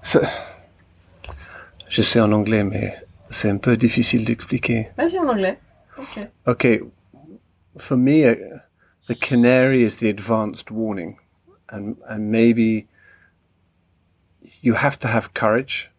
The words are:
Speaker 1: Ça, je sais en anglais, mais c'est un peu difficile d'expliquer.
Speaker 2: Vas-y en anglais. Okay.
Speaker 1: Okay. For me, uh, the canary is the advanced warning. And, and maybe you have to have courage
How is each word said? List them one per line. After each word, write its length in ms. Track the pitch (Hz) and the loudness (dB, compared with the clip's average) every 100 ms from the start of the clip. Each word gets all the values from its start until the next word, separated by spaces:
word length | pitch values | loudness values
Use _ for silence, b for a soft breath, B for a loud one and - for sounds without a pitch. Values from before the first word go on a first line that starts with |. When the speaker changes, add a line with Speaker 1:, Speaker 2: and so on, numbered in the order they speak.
Speaker 1:
Ça, 180 | - - - B B B B _ _ _ _ _ - B B B B B - | 0 0 0 B B B B _ _ _ _ _ -20 B B B B B -8
je 120 | - | -2
sais 200 | 107 123 | 2 2
en 100 | 107 | 4
anglais, 320 | 107 107 110 | 2 2 0
mais 340 | 101 104 95 - - - - | 0 -2 -6 -8 -20 -20 -16
c'est 220 | - 107 | -6 -4
un 60 | 98 | -2
peu 200 | 123 117 | 0 2
difficile 480 | 120 120 120 120 | 2 0 0 0
d'expliquer. 640 | 110 117 - 120 - 117 110 - | -2 -6 -4 -6 -2 -4 -4 -4
Speaker 2:
Vas-y 220 | 330 359 | -2 0
en 100 | 311 | -2
anglais. 300 | 220 190 247 _ _ _ - | 0 -2 -4 _ _ _ -20
Okay. 300 | 269 - 208 _ - | -18 -14 -16 _ -4
Speaker 1:
Okay. 200 | 120 123 110 - _ _ - - - _ _ _ - | 0 2 2 -2 _ _ -20 -20 -20 _ _ _ -18
For 200 | - 131 | -4 0
me, 280 | 131 151 | 4 6
uh, 360 | 139 120 - - _ _ _ _ _ | 4 2 -4 -18 _ _ _ _ _
the 80 | 117 | -8
canary 640 | - 123 120 127 127 131 | 0 4 6 6 4 4
is 140 | 113 - | 2 0
the 100 | 117 | -4
advanced 640 | 101 101 110 107 107 - | -4 -2 -2 -2 -8 -12
warning. 460 | 110 110 101 85 98 _ _ _ _ _ | -6 -6 -6 -8 -14 _ _ _ _ _
And, 260 | 110 101 - - | -12 -10 -12 -12
and 220 | 110 107 | -8 -2
maybe 560 | 110 117 117 113 110 - b b b b b _ _ _ _ _ _ _ _ _ _ - _ | 4 4 4 2 0 -6 b b b b b _ _ _ _ _ _ _ _ _ _ -20 _
you 120 | 123 | 0
have 220 | 113 143 135 | 2 0 -2
to 80 | 127 | -2
have 260 | 117 - | -2 -4
courage 560 | - 113 113 135 - - | -2 0 0 -2 -10 -12